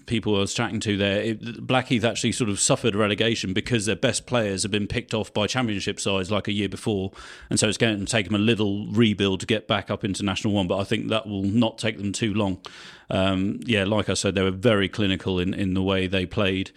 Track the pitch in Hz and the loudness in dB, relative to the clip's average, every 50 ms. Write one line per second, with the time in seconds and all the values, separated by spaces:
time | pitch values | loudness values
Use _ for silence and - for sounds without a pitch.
0 | - - 120 113 - 107 104 98 98 - - - 120 101 98 110 - 107 104 95 | -6 -4 -4 -2 0 2 2 2 2 0 0 -2 -2 -2 -2 -2 -2 0 0 2
1 | 101 101 98 104 104 113 113 107 - 117 117 - 117 117 127 127 123 - 135 110 | 2 2 2 0 0 -2 -4 -4 -8 -10 -10 -8 -2 0 0 2 2 2 0 2
2 | 101 117 101 - - 117 98 - 123 104 101 92 - - 139 - - 117 98 101 | 2 0 0 0 -2 -2 0 0 0 -2 0 0 2 2 2 2 2 0 2 2
3 | 110 101 104 101 110 117 113 - - 95 95 110 - - 123 113 98 110 98 85 | 2 2 2 2 0 0 0 -2 -2 -2 -2 -2 -2 0 -2 0 0 0 -2 0
4 | - 123 104 - - - 123 120 110 101 98 92 98 101 104 104 104 98 - 123 | 0 0 0 -2 -4 -2 -2 0 0 0 -2 -2 -2 -2 -2 -2 -2 -2 -4 -6
5 | 107 - - 110 101 - - 110 104 98 - 127 127 113 104 95 - 104 98 - | -4 -4 -4 -4 -4 -2 -2 0 0 0 0 0 -2 -2 -2 -2 -4 -4 -4 -4
6 | - 107 98 95 92 90 107 98 - - 104 104 101 95 - - - 117 107 95 | -2 0 0 0 0 0 -2 -2 -2 -2 -2 -2 -2 -2 -4 -4 -2 -2 -2 0
7 | 95 98 - - - - - - - - - 104 - 110 92 - 120 113 107 101 | -2 -4 -8 -12 -18 -18 -18 -14 -8 -4 0 2 2 2 2 4 2 2 2 0
8 | 98 - - 113 101 - 107 101 104 117 117 98 107 101 98 104 104 113 104 107 | -2 0 0 0 2 2 2 2 4 4 4 2 2 0 -2 -2 -4 0 2 4
9 | 120 110 104 95 101 98 95 92 - - 113 107 - - 113 101 - - 107 - | 4 4 4 2 2 0 0 0 0 0 -2 -2 0 0 -2 -2 -2 -4 -4 -4
10 | - 104 92 - 104 98 95 - - 113 101 101 95 87 98 95 101 - 117 107 | -2 -2 -2 -2 -2 -2 -2 0 0 0 2 2 2 2 0 0 0 -2 -2 -2
11 | 107 107 110 110 - 104 101 98 95 101 98 120 120 113 - - - 113 110 95 | 0 0 -2 -2 -2 -4 -4 -2 0 0 2 2 2 2 0 -2 -4 -4 -4 -2
12 | 98 101 92 - 120 110 95 107 104 98 92 92 - - - - - - - - | -4 -4 -2 -2 0 0 2 2 0 0 -2 -4 -8 -16 -18 -18 -20 -20 -20 -16
13 | - - - 95 95 95 95 95 95 101 120 - - 127 113 101 95 98 107 107 | -8 -2 0 2 2 2 2 0 0 -2 -4 -4 -2 0 2 2 2 2 2 0
14 | 92 - 95 - - 101 90 98 95 95 95 95 92 123 110 101 98 90 - - | 0 0 0 0 0 0 2 2 2 2 0 2 2 4 4 4 2 2 0 0
15 | 104 95 95 85 - - 95 90 90 92 - 85 101 95 92 95 95 98 98 95 | 0 2 0 0 0 -2 0 0 0 -2 -2 -2 -2 0 0 0 2 2 2 0
16 | 92 90 95 95 92 85 - 113 104 95 98 95 95 - - | 0 0 0 0 -2 -2 -2 0 0 0 0 -2 -4 -6 -10